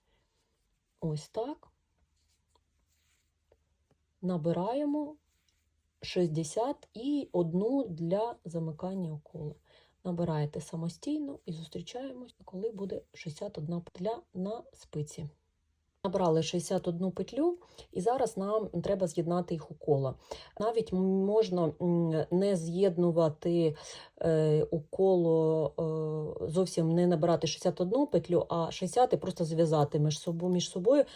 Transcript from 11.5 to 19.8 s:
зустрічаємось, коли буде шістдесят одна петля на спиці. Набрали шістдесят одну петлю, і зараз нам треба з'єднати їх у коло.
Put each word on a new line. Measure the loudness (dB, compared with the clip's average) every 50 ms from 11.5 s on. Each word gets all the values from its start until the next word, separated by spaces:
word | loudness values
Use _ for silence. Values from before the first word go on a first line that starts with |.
| -10
зустрічаємось, | -10 -12 -10 -12 -12 -12 -10 -12 -10 -10 -10 -12 -14 -18 -20 -20 _ -20
коли | -14 -10 -6 -6 -6
буде | -6 -6 -8 -6 -6 -8 -10 _ -20
шістдесят | -14 -12 -12 -10 -8 -10 -8 -8 -8
одна | -6 -4 -4 -6
петля | -6 -8 _ -6 -4 -4 -4 -6 -10 _ _
на | -6 -6 -6 -6 -8 -10 -16 -20
спиці. | -20 -20 -10 -6 -6 -6 -6 -8 -12 -12 -12 -14 _ _ _ _ _ _ _ _ _ _ _ _ _ _
Набрали | -2 0 2 4 6 6 4 4
шістдесят | 2 0 -2 -2 0 -2 0 0 -2
одну | -2 -2 -2 -2
петлю, | -2 -4 -6 -4 0 0 2 2 0 -2 -10 -20 -20 -20 -20 _ -6
і | 0
зараз | 2 2 2 2 0 0 0
нам | -4 -2 0 0 0 0 -2
треба | -4 -4 0 0 0 0 0
з'єднати | -2 0 -2 -2 0 0 0 0 -2 -4
їх | -6 -6 -12
у | -16
коло. | -8